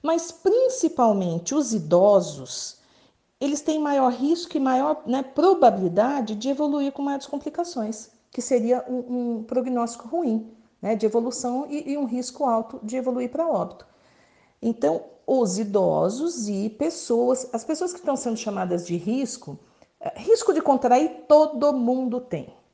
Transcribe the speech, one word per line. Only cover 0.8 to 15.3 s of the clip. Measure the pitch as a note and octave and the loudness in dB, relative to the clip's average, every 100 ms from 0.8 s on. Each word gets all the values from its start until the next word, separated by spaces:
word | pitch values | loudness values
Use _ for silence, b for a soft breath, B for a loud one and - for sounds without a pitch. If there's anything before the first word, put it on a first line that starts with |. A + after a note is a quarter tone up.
| D#4+ - A#3 G3+ F3+ E3 E3+ | -2 4 4 4 0 -2 -2
os | C#4+ B3+ | -2 0
idosos, | A3 D#3 F3 G3 G3+ E3 C#3 B2+ - - - b b b b _ _ | -2 4 6 8 6 4 -10 -12 -12 -12 -16 b b b b _ _
eles | C#4 D4 | -4 -2
têm | - D#4 | -2 -2
maior | D4 C#4+ C4 | 0 2 2
risco | A#3+ C#4 E4+ - D4+ | 2 0 0 -2 -2
e | |
maior, | C4 B3+ D4 D4+ - | 2 2 0 -2 -2
né, | B3+ | -4
probabilidade | C4 - F4 F4+ B3 G3 F#3 E3+ A#3+ C#4+ A3 | -2 2 4 8 6 6 0 2 2 0 -4
de | G#3 A#3+ | -4 -4
evoluir | C#4 D4+ D4 C#4 | -2 0 0 -2
com | C#4 | -4
maiores | C#4+ C#4 - | -4 -4 -6
complicações, | C#4+ D4+ D4+ F4 C4 G#3+ A3 - _ _ | -8 -6 -6 -6 -6 -6 -8 -14 _ _
que | - | -10
seria | A#3+ B3+ A3 B3+ - | 0 0 2 0 0
um, | B3 B3 B3 A#3+ A3+ | -6 -4 -4 -4 -4
um | |
prognóstico | A3+ B3 B3 B3 A#3 - - | -2 -2 -2 -2 -4 -8 -6
ruim, | E4 D#4 A3 - B B _ | -4 0 -2 -4 B B _
né, | F#3+ A3 | -4 0
de | |
evolução | A3 A#3 A#3 B3 B3 B3 D4 | 0 0 -2 -4 -4 -4 -6
e, | D4 - | -8 -6
e | C#4+ | -4
um | C4 | -4
risco | B3 B3 - | -4 -6 -4
alto | C#4 A3+ A3+ C4 | 0 0 -2 -10
de | G#3+ B3+ | -8 -4
evoluir | B3+ B3+ B3 | -2 -2 -4
pra | C4+ E4 | -2 -2
óbito. | A#3+ F3+ - - b b b b b b b | 0 -4 -10 -20 b b b b b b b
Então, | A3+ A#3 D4 E4 - - - | -4 0 0 0 -6 -14 -2